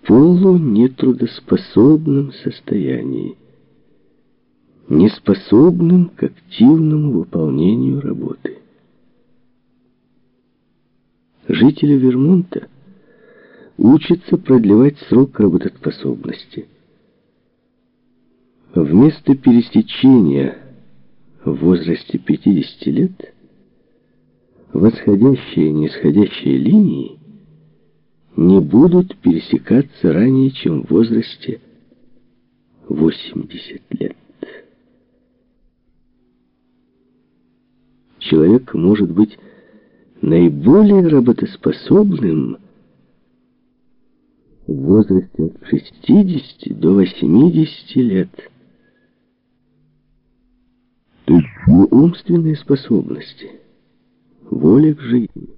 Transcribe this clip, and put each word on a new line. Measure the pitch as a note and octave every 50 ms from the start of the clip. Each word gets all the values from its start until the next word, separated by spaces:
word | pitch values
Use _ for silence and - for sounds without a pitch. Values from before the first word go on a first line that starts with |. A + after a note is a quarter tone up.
| _ -
полунетрудоспособном | G2 A#2+ D3 E3+ F3+ F3 F#3+ F#3+ F#3 F3+ D#3+ C3+ G#2 G#2 A#2+ C3 C3 - - C3 B2 - - A2+ - - _ - - - - - - - G#2+ C#3 D#3 D3+ D#3+ D#3+ C#3+ C#3 C#3+ C3+ C3
состоянии, | - - - - - _ - - - - C2+ - A#2+ A2 C2+ C2 - G1+ G1+ - _ _ _ _ _ _ _ _ _ _ _ _ _ _ _ _ _ _ _ _ _ _ _ _ _ _ _ _ _ _ -
неспособным | B2+ D#3 F3+ G#3+ - - _ - G3 - - - - A2 C#3+ F3+ F3 F3 E3+ E3 F3+ F3+ F3 F3
к | _ _ -
активному | - - _ _ _ - - A2 C3 D#3 D#3+ D#3+ D#3 D3+ D3+ D3+ D3
выполнению | B2+ F2 - - - F2 D#2+ - - - D#2+ F#2 G#2+ B2 B2+ C3+ C3+ C#3
работы. | C#3 - - - - - - - _ - - - _ _ _ _ _ _ _ _ _ _ _ _ _ _ _ _ _ _ _ _ _ _ _ _ _ _ _ _ _ _ _ _ _ _ _ _ _ _ _ _ _ _ _ _ _ _ _ _ _ _ _ _ _ _ _ _ _ -
Жители | - - A2+ C3+ D3+ - - D3 C#3+
Вермонта | C3+ B2+ B2+ B2 B2+ C3+ D3+ F#3 F3+ F3 - - - - - _ _ _ _ _ _ _ _ _ _ _ _ _ _ _ _ _ _ - _ _ -
учатся | - A2 C3+ D#3+ - - E3+ F3 - - - F3
продлевать | - - C3+ B2 A2+ G2+ G2+ G#2+ C3 C#3+ D3 - - -
срок | - A#2 C3+ C3+ - -
работоспособности. | A2 G2 D#2+ - - F#2+ - - - - - - - - B1 - - - - - - _ - - - _ _ _ _ _ _ _ _ _ _ _ _ _ _ _ _ _ _ _ _ _ _ _ _ _ _ _ _ _ _ _ _ _ _ _ _ _ _ _ _ _ -
Вместо | F2+ E2 C#2+ D#2 F#2+ B2+ D#3 D3+ - _ - C#3
пересечения | C3+ - - A#2 A#2+ A2+ - - A#2 A2 - - - - C3+ C3+ B2 G2 D#2 C#2 C#2 C#2 C2 - - - - - - _ _ - _ _ _ _ _ _ _ _ _ -
в | C#2 D2
возрасте | C2+ D2+ E2+ F2+ E2+ D#2+ E2+ E2+ - - _ - F#2
пятидесяти | - - - - - - G2+ E2+ - - - _ - -
лет – | - - E3+ F#3 F#3+ _ - - _ _ _ _ _ _ _ _ _ _ _ _ _ _ _ _ _ _ _ _ _ _ _ _ _ _ _ _
восходящие | - - E3+ A3 A2+ - - - G2+ G2 A2 C3+ C3+ B2+ - - - F2 D#2 D#2
и | D2+
нисходящие | D#2 D2+ D#2 - - - D#2 D2 G2 G#2 - - - - - C2+ C2
линии | C2+ - G3 G#3+ G#3 F3 - C#2 C3 - - _ _ - - - _ _ _ _ _ _ _ _ _ _ _ _ _ _ _ _ _ _ _ -
не | D#2+ F2 F#2+ G2
будут | D#2+ D2 E2+ G#2+ D3 F3+ E3+ F3+ F3+ F#3 - _
пересекаться | _ - - D#3+ - - - - - - - B2 C#3+ - _ - - F2 D2+
ранее, | E2 G#2+ B2+ C3+ C3 C3+ C3
чем | C3 - - D#3 D#3+ D3 -
в | -
возрасте | - F2+ A3+ A2+ A#2 A2+ A2+ - - _ - - - - _ _ _ _ _ _ _ _ _ _ _ _ _ _ _ _ _ _ _ _ _ _ _ _ _ -
восемьдесят | - - D#2 E2 - - - - - - - - - - - - - - _ _
лет. | - - - - - _ _ _ _ _ - - - - - _ _ _ _ _ _ _ _ _ _ _ _ _ _ _ _ _ _ _ _ _ _ _ _ _ _ _ _ _ _ _ _ _ _ _ _ _ _ _ _ _ _ _ _ _ _ _ _ _ D3+ _ _ _ _ _ _ _ _ _ _ _ _ _ _ _ _ _ _ _ _ _
Человек | - - D#2 D#2 D#2 E2+ G#2+ C3 C3 - -
может | - E2 F#2 - G#3+ G2+ E2+
быть | E3 E3 G#2+ G#2+ - _ _ - _ _ _ _ _ _ _ _ _ _ _ _ _ _
наиболее | - - D#2+ - F2 E2+ D2 C#2+ C#2+ G2+ C#3+ G3+ G#3+ G3+ G3+ G3 F3+
работоспособным | E3 D3+ C#3 A#2+ B2 A2+ - - - - - - - - - - - - G3 G#3+ G3+ F3 D#3 A#2 F#2 D#2+ D2+ C2+ A#1 - - _ _ _ _ _ _ _ _ _ _ _ _ _ _ _ _ _ _ _ _ _ _ _ _ _ _ _ _ _ _ _ _ _ _ _ _ _ _ _ _ - -
в | D#3+
возрасте | C#3+ C3+ D3 F#3 A3 G#3+ - - F#2 - - - - D#2+
от | E2+ - - - -
шестидесяти | - - - - _ _ - - - G3+ G3+ F#3 F3+ C#3 - - - _ - -
до | - - - D#3+ -
восьмидесяти | G3+ F#3+ - - - - B1 D#2+ G#2+ C#3+ F3+ E3+ D#3+ D#3 D3+ - - - - - C3+
лет. | B2+ A#2 F#2+ F#2+ F2+ - _ - - - _ _ _ _ _ _ _ _ _ _ _ _ _ _ _ _ _ _ _ _ _ _ _ _ _ _ _ _ _ _ _ _ _ _ _ _ _ _ _ _ _ _ _ _ _ _ _ _ _ _ _ _ _ _ _
То | - D#2+
есть | F2 - - - - - -
его | - F2+ G2 -
умственные | - A#2+ D3 E3+ E3+ - - - F3 E3+ E3 D#3 D#3
способности – | C#3+ - - C#3+ C3+ - - - F#3 - - - - - - - _ - - - - _ _ _ _ _ _ _ _ _ _ _ _ _ _ _ _ _ -
воля | - - D2 D2+ G2 C3+ D#3 D#3 D3+
к | D3+
жизни | C#3+ A#2+ A#2 B2 A2+ - - - - - -